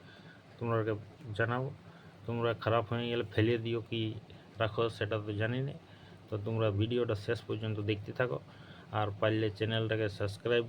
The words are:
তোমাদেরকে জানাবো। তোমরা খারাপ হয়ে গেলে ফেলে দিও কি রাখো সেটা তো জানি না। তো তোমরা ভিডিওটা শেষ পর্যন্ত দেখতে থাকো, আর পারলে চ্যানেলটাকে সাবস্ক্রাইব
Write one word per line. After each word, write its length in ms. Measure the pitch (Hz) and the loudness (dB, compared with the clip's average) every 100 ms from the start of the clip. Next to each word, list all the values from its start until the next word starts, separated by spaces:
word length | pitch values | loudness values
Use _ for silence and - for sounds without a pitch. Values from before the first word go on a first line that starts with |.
| - - - - - - | -20 -20 -20 -20 -20 -6
তোমাদেরকে 380 | 117 113 110 104 - - 120 104 | 0 2 2 -2 -6 -14 -6 0
জানাবো। 300 | 113 123 135 - - - - - - | 2 2 -2 -8 -16 -20 -20 -12 -6
তোমরা 240 | 117 117 113 | 0 0 2
খারাপ 200 | 110 117 113 | 4 4 4
হয়ে 160 | 117 120 | 0 0
গেলে 140 | 120 113 | 0 2
ফেলে 200 | - 110 120 | 4 4 4
দিও 160 | 113 117 107 | 0 -4 -2
কি 120 | 117 110 107 - - - - | -2 -2 -4 -12 -18 -10 -2
রাখো 220 | 110 - 117 - | 0 2 0 0
সেটা 200 | 107 110 | -2 -2
তো 60 | 104 104 | -2 -2
জানি 160 | 110 127 139 | 0 0 -4
না। 60 | - - - - - - | -8 -16 -20 -20 -20 -8
তো 60 | 107 107 | -4 -2
তোমরা 200 | 113 110 101 | 2 2 4
ভিডিওটা 360 | 110 120 117 104 | 2 2 0 0
শেষ 140 | - 110 - | -2 -4 -2
পর্যন্ত 280 | 110 110 104 104 | -4 -2 -2 0
দেখতে 200 | 101 117 117 | -2 -2 -2
থাকো, 200 | 127 139 - - - - - 107 | 0 -2 -8 -16 -18 -18 -4 -2
আর 100 | 104 101 | -2 2
পারলে 260 | 107 110 110 - | 2 4 2 0
চ্যানেলটাকে 480 | 110 113 110 110 107 - | 0 2 2 2 0 0
সাবস্ক্রাইব 460 | 104 - 117 120 | -4 -2 2 2